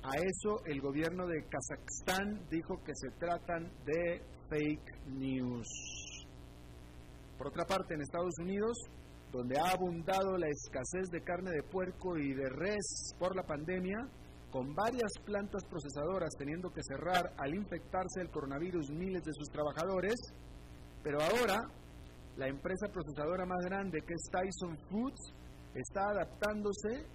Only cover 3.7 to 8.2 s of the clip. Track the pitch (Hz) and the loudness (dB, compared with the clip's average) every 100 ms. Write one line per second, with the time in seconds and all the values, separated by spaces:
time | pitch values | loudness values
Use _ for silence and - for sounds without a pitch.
3.7 | - 131 160 175 175 - - - 151 151 | -6 0 4 4 0 -4 -12 -2 2 4
4.7 | 151 - - 139 135 135 131 127 120 110 | 2 -2 -10 -6 -2 2 2 2 0 -4
5.7 | - - - - - - - - - - | -6 -6 -6 -8 -8 -10 -12 -12 -12 -14
6.7 | - - - - - - - 139 151 - | -14 -14 -14 -12 -12 -12 -6 -4 -2 2
7.7 | 190 - 160 139 170 | 4 4 0 0 2